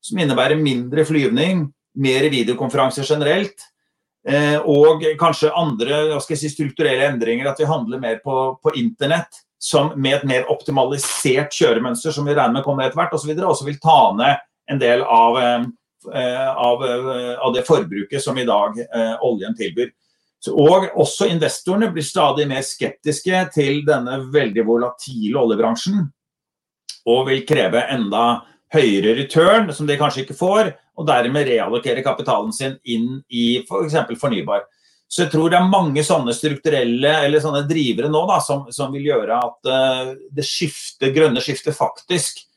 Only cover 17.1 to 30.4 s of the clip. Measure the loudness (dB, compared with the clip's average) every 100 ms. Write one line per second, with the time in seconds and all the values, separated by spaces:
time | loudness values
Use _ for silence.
17.1 | -6 -6 -4 -2 -2 2 2 2 -6 -6
18.1 | -6 -6 -4 0 0 0 -4 -8 -4 -4
19.1 | -2 -2 -2 -4 -6 -6 -4 -6 _ _
20.1 | _ _ _ -4 4 6 6 2 0 0
21.1 | 2 0 0 -2 -2 -2 0 0 -2 -6
22.1 | 0 0 2 -2 -2 -6 -6 -8 -6 -6
23.1 | -4 -2 -2 0 0 0 0 0 0 0
24.1 | -8 0 0 0 0 0 2 0 -6 -12
25.1 | -6 -2 0 0 2 0 0 -2 -2 -2
26.1 | _ _ _ _ _ _ _ _ -10 0
27.1 | 2 2 -2 0 0 2 0 0 -4 -2
28.1 | 0 2 0 -6 _ _ 2 4 4 2
29.1 | 0 0 4 6 6 2 -4 -4 0 -2
30.1 | -2 -10 -4